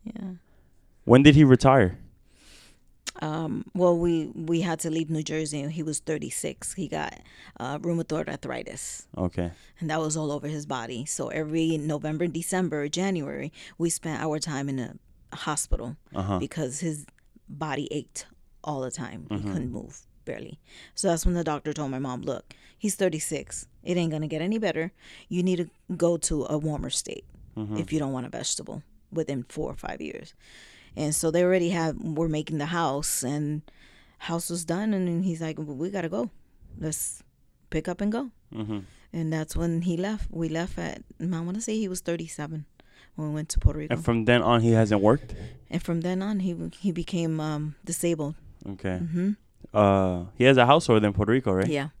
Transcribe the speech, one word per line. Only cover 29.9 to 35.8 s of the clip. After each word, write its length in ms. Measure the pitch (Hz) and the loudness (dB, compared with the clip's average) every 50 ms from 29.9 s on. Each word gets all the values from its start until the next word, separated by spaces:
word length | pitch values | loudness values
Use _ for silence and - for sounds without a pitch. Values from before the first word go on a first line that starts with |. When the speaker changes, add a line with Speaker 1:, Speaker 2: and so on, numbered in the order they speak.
| - - | -10 -8
Speaker 1:
years." 340 | 78 76 - - - - - _ - - - - - - - - - - - | -10 -10 -10 -12 -14 -16 -20 _ -20 -20 -20 -20 -20 -20 -20 -20 -20 -16 -6
And 180 | - 156 151 151 | -4 -2 -2 -2
so 160 | - - 160 | 0 0 2
they 140 | 156 170 180 | 4 4 4
already 260 | 180 185 185 175 170 | 6 4 4 2 2
had, 480 | 196 175 165 160 143 - - 165 156 | 0 0 0 -2 -2 -4 -6 -4 -2
were 100 | 147 170 | 0 0
making 300 | 165 156 151 151 - 156 | 0 0 -2 -4 -4 -4
the 80 | 151 143 | -4 -4
house, 560 | 156 170 170 170 143 135 139 151 - - - 143 | -2 -2 0 0 0 0 -2 -2 -4 -4 -4 -4
and 380 | 123 143 147 151 147 151 151 - - _ - - - - - _ _ _ | -4 -2 -2 -2 -2 -4 -6 -8 -12 _ -20 -20 -20 -20 -20 _ _ _
house 320 | _ - - 170 170 165 - | _ -8 -6 -4 -4 -4 -4
was 160 | 170 175 165 | -6 -6 -4
done. 260 | 165 170 185 214 220 208 | -4 -4 -2 0 0 0
And 140 | 190 185 | 0 0
then 140 | 175 170 170 185 | 0 0 0 0
he's 160 | 190 165 160 | 0 -2 -2
like, 160 | 165 160 156 | -4 -6 -6
"W-, 200 | - 156 147 143 | -8 -8 -10 -6
we 120 | 131 | -6